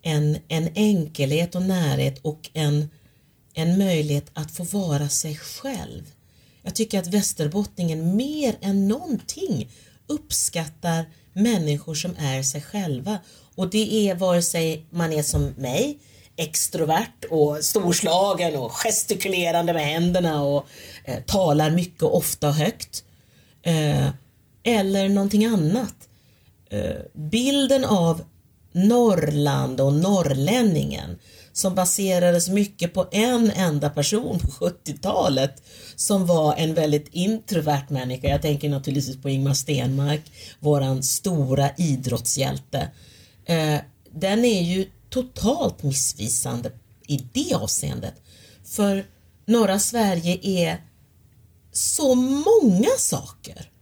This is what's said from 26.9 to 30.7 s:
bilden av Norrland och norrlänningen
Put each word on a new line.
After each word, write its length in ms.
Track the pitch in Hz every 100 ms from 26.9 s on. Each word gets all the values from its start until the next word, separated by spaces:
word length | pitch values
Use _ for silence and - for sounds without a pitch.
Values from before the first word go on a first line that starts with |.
| - -
bilden 680 | - 151 220 262 277 269 269
av 380 | 254 202 165 160 - _ _ _ _
Norrland 1080 | 175 202 240 240 175 151 147 143 139 131 131
och 120 | 139
norrlänningen 1300 | 147 180 196 175 131 143 247 226